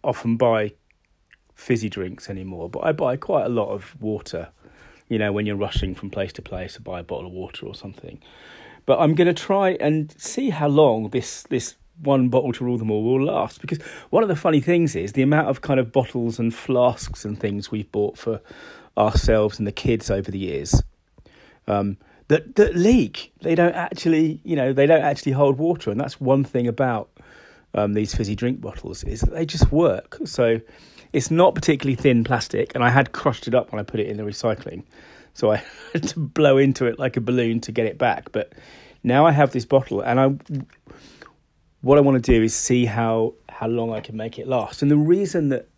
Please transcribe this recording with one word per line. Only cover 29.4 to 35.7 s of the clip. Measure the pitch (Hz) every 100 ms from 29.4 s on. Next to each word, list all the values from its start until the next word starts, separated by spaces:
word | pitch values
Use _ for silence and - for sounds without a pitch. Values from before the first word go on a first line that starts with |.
| 160
just | 160 -
work. | 147 165 92 - -
So | 311 - 117 113 - - - - -
it's | 139 -
not | 165 185
particularly | - - 139 139
thin | 123 143 120
plastic, | 113 123 - - 113
and | 123
I | 120
had | 131 131
crushed | - 147 120 -
it |
up | 123 110
when | 107
I |
put | 104 110
it | 104
in | 107
the |
recycling, | 104 104 117 104 - - - - - - _
so | - 107
I | 107 -